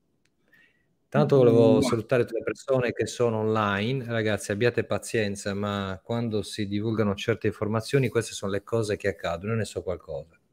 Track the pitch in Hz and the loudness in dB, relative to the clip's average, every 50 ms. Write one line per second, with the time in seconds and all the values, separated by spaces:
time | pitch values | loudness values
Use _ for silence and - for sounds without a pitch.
0 | _ _ _ _ _ _ _ _ _ _ _ _ _ _ _ _ _ _ _ _ | _ _ _ _ _ _ _ _ _ _ _ _ _ _ _ _ _ _ _ _
1 | _ _ - 139 151 143 143 135 127 117 113 117 113 110 110 107 - - 120 113 | _ _ 2 2 4 6 6 6 8 8 8 8 8 8 6 6 4 2 0 -2
2 | 110 - 135 123 113 - 117 110 - 113 107 - - - 135 127 123 117 - - | 0 0 0 0 0 0 -4 -6 -4 -6 -8 -6 -2 0 0 0 0 0 -2 -2
3 | 113 - - - 123 117 110 110 110 110 110 110 107 101 101 98 104 117 135 135 | -4 -4 -2 0 0 0 0 0 0 0 2 2 2 2 0 0 0 -2 -2 -4
4 | 117 117 117 113 107 107 104 98 - - 104 101 120 120 117 113 104 - 107 98 | -4 -4 -2 -2 0 0 0 -2 -2 -4 -2 0 0 0 0 0 -2 -2 -4 -6
5 | - - - 117 107 101 101 98 - 101 98 98 104 104 101 101 98 95 95 92 | -4 -4 -2 -2 -2 -2 -4 -6 -6 -6 -4 -4 -4 -2 -2 -4 -4 -6 -8 -8
6 | _ - 117 117 120 113 107 104 98 - - - 104 98 101 104 104 117 110 104 | _ -6 -4 -4 -2 -2 -4 -4 -4 -6 -6 -6 -6 -4 -4 -4 -2 -2 0 0
7 | 110 104 98 - - - 110 - - 107 - - 107 104 110 113 - - - 139 | 0 0 -2 -2 -2 -2 -2 0 0 -2 -2 -2 -4 -2 -2 -4 -2 0 0 0
8 | 131 110 - 117 107 - - - - 98 101 98 - - 117 117 110 107 101 - | 0 0 0 -2 -4 -4 -8 -8 -6 -4 -6 -6 -4 -4 -2 -2 -2 -2 -2 -2
9 | - 98 92 - - 87 87 85 92 107 113 113 101 - - 95 85 92 90 82 | -2 -2 -2 -2 -4 -4 -4 -4 -4 -4 -4 -4 -4 -4 -6 -8 -6 -6 -8 -8
10 | - - 76 69 - _ _ _ _ _ | -8 -12 -12 -12 -12 _ _ _ _ _